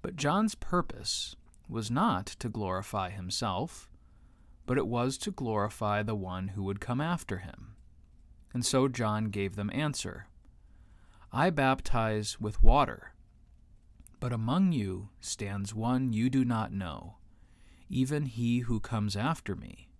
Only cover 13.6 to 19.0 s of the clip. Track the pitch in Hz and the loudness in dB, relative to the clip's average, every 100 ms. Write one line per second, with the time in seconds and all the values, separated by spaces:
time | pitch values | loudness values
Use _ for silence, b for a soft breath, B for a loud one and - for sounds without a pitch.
13.6 | - - - - - - 127 117 113 165 | -20 -20 -20 -20 -20 -8 -4 -2 0 4
14.6 | 190 151 101 92 101 - - - 101 98 | 4 2 -2 -4 -10 -14 -10 -6 -4 -4
15.6 | 101 110 117 127 131 107 123 131 123 117 | -4 -2 0 0 0 2 2 4 2 0
16.6 | 110 98 90 71 - - - b b b | -2 -4 -6 -8 -14 -18 -20 b b b
17.6 | b b b 127 131 151 143 113 120 120 | b b b -2 0 0 -4 -2 0 0
18.6 | 123 113 - 113 | 0 -2 -2 -2